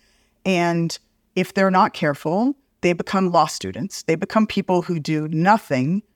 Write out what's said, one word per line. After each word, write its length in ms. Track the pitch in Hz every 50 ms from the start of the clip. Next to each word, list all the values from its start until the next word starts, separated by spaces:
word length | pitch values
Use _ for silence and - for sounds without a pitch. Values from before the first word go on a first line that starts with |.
| _ _ _ _ _ _ _ _ -
And 540 | 185 185 170 170 170 170 170 170 160 - - _ _ _ _ _ _ -
if 180 | 185 185 - -
they're 180 | 202 190 190
not 220 | 185 185 208 - -
careful, 600 | - 175 151 143 - - 156 170 202 240 269 285 _ _ _ _ -
they 120 | - 175 175
become 380 | 170 190 - - 190 185 180
law 160 | 175 165 151
students. 560 | 156 - - - 95 95 - 170 196 - - -
They 120 | - 160
become 300 | 160 202 - - 220 214
people 380 | - - 202 185 - 180 175 170
who 160 | - 175 160
do 280 | 139 165 156 151 151 156
nothing 720 | 160 156 170 196 220 220 - - 147 127 127 151 180 208 - _ _